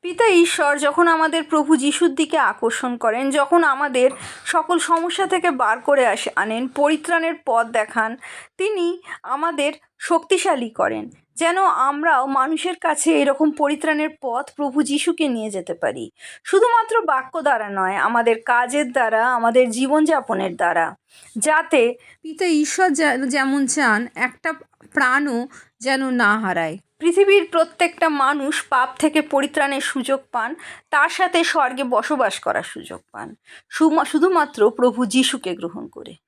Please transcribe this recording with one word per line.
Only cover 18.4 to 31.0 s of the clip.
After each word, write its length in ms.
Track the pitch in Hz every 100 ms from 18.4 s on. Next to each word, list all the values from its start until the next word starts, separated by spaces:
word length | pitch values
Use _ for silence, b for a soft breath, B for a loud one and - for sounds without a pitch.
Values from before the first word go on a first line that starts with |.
কাজের 500 | 226 240 247 277 277
দ্বারা, 420 | 247 226 220 240
আমাদের 360 | 247 233 233 254
জীবনযাপনের 840 | 226 262 302 311 302 - 190 190 175
দ্বারা, 400 | 170 170 165 - _ B B 226
যাতে 560 | 285 311 320 302 233 247 b b
পিতা 240 | 311 320 370
ঈশ্বর 440 | 302 302 - 370
যা-, 360 | 285 302 254 269
যেমন 400 | 277 269 277 269
চান, 400 | - 262 208 240
একটা 380 | - 247 - 320 320 - _ -
প্রাণও 560 | - 254 262 294 240 254 B B _
যেন 300 | 240 262 262
না 280 | 247 214 214
হারায়। 400 | 208 180 160 180 _ _
পৃথিবীর 500 | 330 339 392 403 339
প্রত্যেকটা 580 | 339 330 - 339 - 330
মানুষ 540 | 294 269 294 277 311
পাপ 260 | - 269 247 -
থেকে 240 | 311 311
পরিত্রাণের 580 | 302 277 285 311 277 277
সুযোগ 400 | 277 277 247 269 -
পান, 220 | 247 226 320 B B _
তার 180 | 302